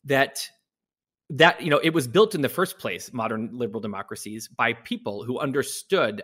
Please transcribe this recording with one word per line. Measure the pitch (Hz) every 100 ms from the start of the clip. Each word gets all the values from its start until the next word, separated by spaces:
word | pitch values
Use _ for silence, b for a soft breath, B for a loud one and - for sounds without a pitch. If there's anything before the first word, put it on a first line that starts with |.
| 135
that, | 135 139 - - _ _ _ _ _ _ _ -
that, | 135 165 -
you | 165
know, | 143
it | 165
was | 165 123
built | 170 214 165
in |
the | 131
first | - 185 -
place, | - 90 -
modern | 127 113 110 110
liberal | 120 117 107
democracies, | 107 98 - 104 104 110 -
by | - 117
people | 117 - 240 - 101
who | 113 127
understood | 143 135 - - - 190 120 104